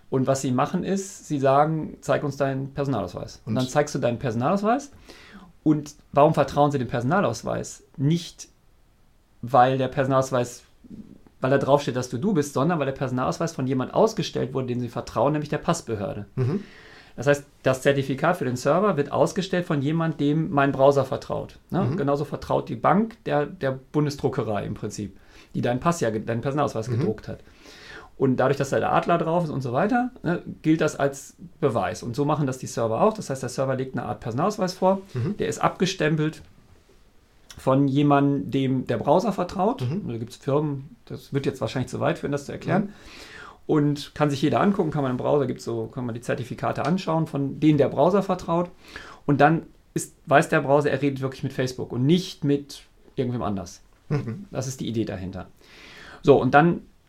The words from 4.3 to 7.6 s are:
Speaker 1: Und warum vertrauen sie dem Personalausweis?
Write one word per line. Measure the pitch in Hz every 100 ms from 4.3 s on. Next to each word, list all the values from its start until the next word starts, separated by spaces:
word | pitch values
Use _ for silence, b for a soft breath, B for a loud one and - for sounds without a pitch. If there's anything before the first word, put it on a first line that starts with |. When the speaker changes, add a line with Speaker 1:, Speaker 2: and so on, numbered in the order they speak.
| 110 131 196 202 262 - B B B B 196 B -
Speaker 1:
Und | 156 151 147 - _
warum | 147 151
vertrauen | 156 139 - 147
sie | 139
dem | 117
Personalausweis? | 123 117 185 147 113 - 113